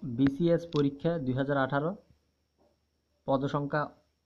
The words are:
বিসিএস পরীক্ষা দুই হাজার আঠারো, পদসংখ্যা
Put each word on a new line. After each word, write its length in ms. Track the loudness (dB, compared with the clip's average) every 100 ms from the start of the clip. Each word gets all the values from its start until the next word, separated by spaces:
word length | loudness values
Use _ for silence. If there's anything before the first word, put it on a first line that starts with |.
বিসিএস 580 | -8 0 0 2 2 2 2
পরীক্ষা 460 | 0 0 0 -2 -2
দুই 160 | -2
হাজার 220 | -2 0 0
আঠারো, 400 | 2 0 -2 -6 _ _ _ _ _ _ _ _ _ _ _ _ -2
পদসংখ্যা 560 | 0 0 -2 -2 -2 -4 -8 _ _